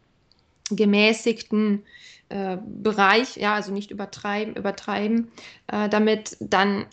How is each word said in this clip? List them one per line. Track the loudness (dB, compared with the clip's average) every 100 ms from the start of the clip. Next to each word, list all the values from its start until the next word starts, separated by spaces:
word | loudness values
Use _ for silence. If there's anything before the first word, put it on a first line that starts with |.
| _ _ _ _ _ _ -8
gemäßigten, | 0 4 6 4 4 0 -2 -2 -2 0 -2 -6 -20 -20 -20 _
äh, | -8 -6 -6
Bereich, | -10 -4 -2 4 4 4 2 -4
ja, | -2
also | -2 -4
nicht | -8 -8
übertreiben, | -10 -12 -10 -6 -4 -6
übertreiben, | -6 -6 -6 -6 -4 0 0 -2 -10 -20 -20 -8
äh, | -4 0
damit, | 2 4 2 -2 -12
dann | 0 2 2 0 -4